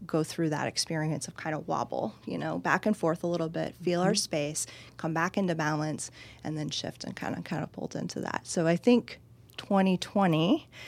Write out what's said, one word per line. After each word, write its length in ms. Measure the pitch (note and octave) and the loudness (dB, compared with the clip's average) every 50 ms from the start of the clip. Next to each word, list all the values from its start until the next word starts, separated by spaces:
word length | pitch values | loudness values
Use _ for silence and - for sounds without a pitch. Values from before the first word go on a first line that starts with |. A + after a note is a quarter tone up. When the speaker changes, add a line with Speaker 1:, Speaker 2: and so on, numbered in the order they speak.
| - - | -10 -2
Speaker 1:
go 160 | - D#3+ D#3 | 0 0 0
through 260 | - - - E3 D#3 | 0 0 0 0 0
that 140 | D3+ C#3 C3+ | 0 0 -2
experience 600 | B2 - - - - E3 D#3 D#3 D#3 D#3 - - - | -2 -2 -2 -2 -2 0 -2 0 0 -2 -2 -4 -8
of 80 | - | -10
kinda 240 | - - D#3+ D#3 D3 | -8 -6 -4 -4 -4
wobble, 560 | E3 E3+ D#3+ C#3+ A#2+ - - - - A3 - - - | -2 -2 -2 -2 -2 -2 -2 -2 -2 -4 -6 -8 -10
you 120 | - F3+ E3 | -8 -6 -4
know, 200 | D3 D#3+ D#3+ F3 | -4 -4 -4 -2
back 260 | - F3+ - F#3 - | 2 2 2 4 4
and 100 | G#3+ G#3+ | 2 0
forth 280 | - - D#3+ D#3+ - - | 2 2 0 0 2 0
a 20 | F3 | -2
little 220 | F3 E3+ E3 D#3+ | -2 0 -2 -2
bit, 260 | E3 D#3+ D#3+ - - - E3+ | -2 -4 -4 -6 -6 -4 -2
feel 160 | F3 F3 F3 | 0 2 4
our 120 | F3+ F#3+ | 4 4
Speaker 2:
Mm-hmm. 40 | A3 | 2
Speaker 1:
space, 500 | G#3 - - - D3+ D3 D3 D#3 - - - - - - - - | 2 0 0 -2 -2 -2 -2 -2 -4 -6 -8 -10 -18 -20 -20 -14
come 180 | - - D#3+ D#3+ | -6 -4 -2 0
back 240 | E3 E3 F#3 - G#3 | 2 0 2 2 0
into 180 | G3 F3+ E3 | 0 0 2
balance, 540 | D#3+ D3+ D3+ D#3 D3+ D3+ D#3 D3 - - - - - - - - - | 2 2 0 2 0 0 -2 -4 -6 -8 -10 -12 -16 -20 -20 -18 -8
and 160 | - - D#3 D3+ | -6 -6 -4 -4
then 120 | D3+ - | -4 -4
shift 340 | D3 - - - - - - | -4 -6 -6 -8 -8 -10 -10
and 120 | - - - | -12 -10 -6
kinda 240 | - - - F3 | -6 -6 -6 -6
catapult 540 | E3+ - F3 - - - - - - - - F3 | -6 -6 -4 -4 -4 -6 -8 -8 -10 -8 -6 -6
into 240 | - - - - | -6 -6 -6 -6
that. 200 | - G1+ - - - - | -4 -4 -4 -4 -4 -2
So 180 | - F#3+ D#3+ | 0 2 4
I 120 | E3 E3+ F3 | 4 4 4
think 420 | - A#3+ B3 A#3 - - - - - - - - - - - - | 6 6 6 6 4 0 -12 -18 -18 -20 -20 -20 -20 -20 -16 -14
twenty 400 | - - G3+ F#3+ F#3+ F#3+ F3+ F3 | -4 2 4 4 6 6 4 2
twenty 720 | - - - G3+ G3 F3 D#3 D#3 D#3+ F#3 C#4+ E4 - - - - - | 0 0 2 4 4 6 6 4 6 4 4 2 0 -8 -18 -18 -16